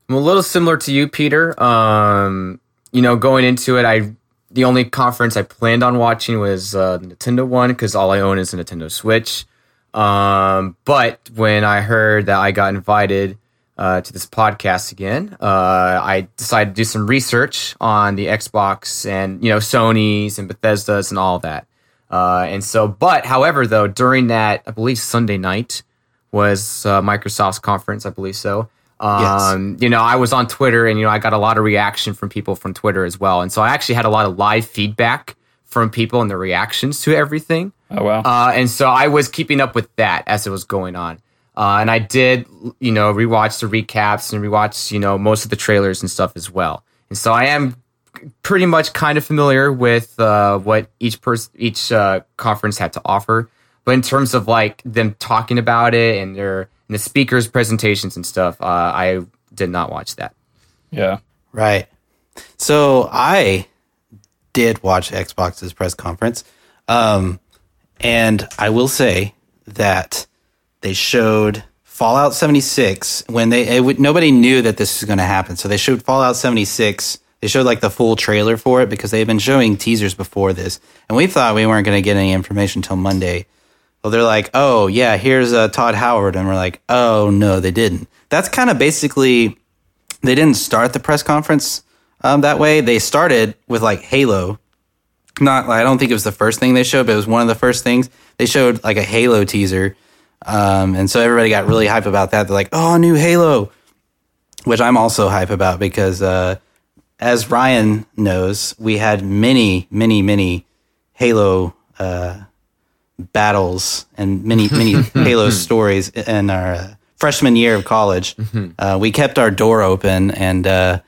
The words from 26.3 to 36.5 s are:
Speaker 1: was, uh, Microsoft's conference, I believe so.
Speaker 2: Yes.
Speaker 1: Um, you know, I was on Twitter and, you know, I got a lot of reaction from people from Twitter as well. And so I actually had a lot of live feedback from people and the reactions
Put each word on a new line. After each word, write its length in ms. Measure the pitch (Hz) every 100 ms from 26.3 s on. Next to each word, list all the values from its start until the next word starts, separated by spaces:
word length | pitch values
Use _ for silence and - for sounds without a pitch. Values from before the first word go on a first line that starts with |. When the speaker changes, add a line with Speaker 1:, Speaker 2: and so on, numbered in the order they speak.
Speaker 1:
was, 540 | 104 101 98 107 - 104
uh, 140 | 98
Microsoft's 580 | 101 104 104 - 98 92
conference, 460 | - 101 - 104 101
I 40 |
believe 260 | - 95 98
so. 320 | 104 101 113 _ _ -
Speaker 2:
Yes. 400 | 107 101 101 98
Speaker 1:
Um, 360 | 98 95 98 -
you 80 | 123
know, 120 | 117
I 140 | 113 127
was 160 | 123
on 140 | 131 117
Twitter 400 | - 135 117 117
and, 100 | 107
you 60 | 107
know, 40 |
I 80 | 107
got 140 | 113
a 60 | 107
lot 200 | 107 110
of 60 |
reaction 500 | 107 101 104 - -
from 140 | 98 101
people 260 | 107 98
from 180 | 95 92
Twitter 320 | 92 107 95
as 140 | 90 92
well. 220 | 98 90
And 100 | 90
so 100 | 110
I 80 | 110
actually 260 | 143 - 120
had 80 |
a 60 | 113
lot 160 | 107 101
of 120 | 90
live 260 | 101 110
feedback 720 | 113 - 104 107 117 135 - - _ _ _
from 240 | 120 113
people 300 | 117 113 123
and 100 | 110
the 60 | 95
reactions 640 | 92